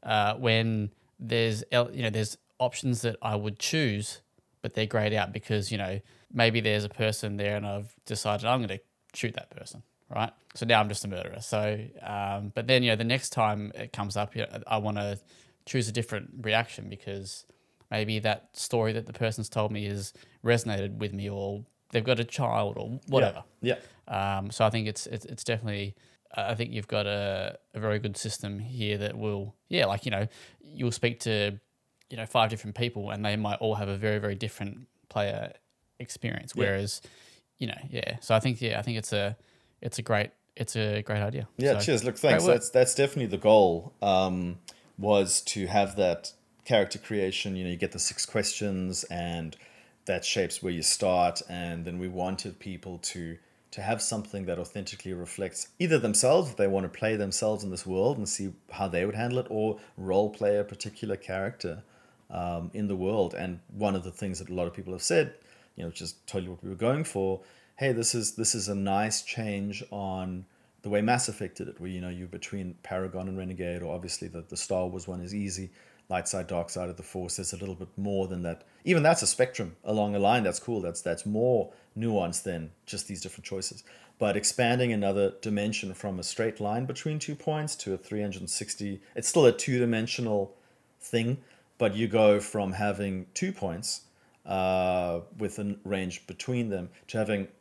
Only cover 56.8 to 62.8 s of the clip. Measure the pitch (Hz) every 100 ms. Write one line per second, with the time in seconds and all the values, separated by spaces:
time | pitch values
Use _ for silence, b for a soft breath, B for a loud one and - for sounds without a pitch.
56.8 | 92 - 110 110 101 90 107 107 101 90
57.8 | - 92 107 139 98 - 98 - _ -
58.8 | 98 87 95 107 120 127 123 110 107 107
59.8 | B - 95 92 107 107 104 104 104 98
60.8 | 104 - 107 98 - 95 98 - 90 85
61.8 | - b b b _ 87 87 87 87 101